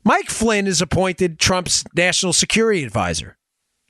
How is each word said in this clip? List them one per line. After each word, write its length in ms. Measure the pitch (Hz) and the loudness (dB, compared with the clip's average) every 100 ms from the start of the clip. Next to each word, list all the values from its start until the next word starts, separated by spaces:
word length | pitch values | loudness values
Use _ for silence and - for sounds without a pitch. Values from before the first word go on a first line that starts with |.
Mike 260 | 214 330 - | 0 0 0
Flynn 360 | - 226 208 196 | -2 0 0 0
is 160 | 165 | 0
appointed 560 | 170 - 185 180 180 156 | 0 0 0 0 -2 0
Trump's 460 | - 185 170 - - 160 | 0 0 0 -4 -2 0
national 380 | 180 165 185 | 2 2 0
security 500 | 160 - 208 226 202 | 0 0 2 2 2
advisor 540 | 127 113 90 82 57 - _ _ _ _ _ | -2 -2 -2 -4 -8 -16 _ _ _ _ _